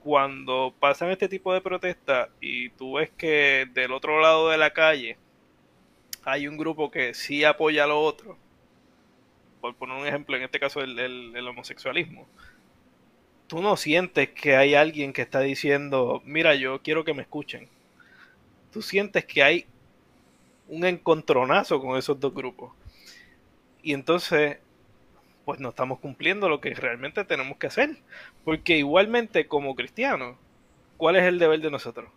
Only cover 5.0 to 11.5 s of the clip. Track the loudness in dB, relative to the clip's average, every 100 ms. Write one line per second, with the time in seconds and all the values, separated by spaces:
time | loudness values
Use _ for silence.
5 | -4 -14 _ _ _ _ _ _ _ _
6 | _ -12 -6 -4 -4 -6 -6 -4 -4 -2
7 | -4 -6 -6 2 4 4 2 4 2 2
8 | 0 -2 -16 -20 _ _ _ _ _ _
9 | _ _ _ _ _ _ -12 -12 -12 -8
10 | -6 -6 -6 -6 -6 -4 -4 -4 -8 -6
11 | -8 -8 -12 -12 -12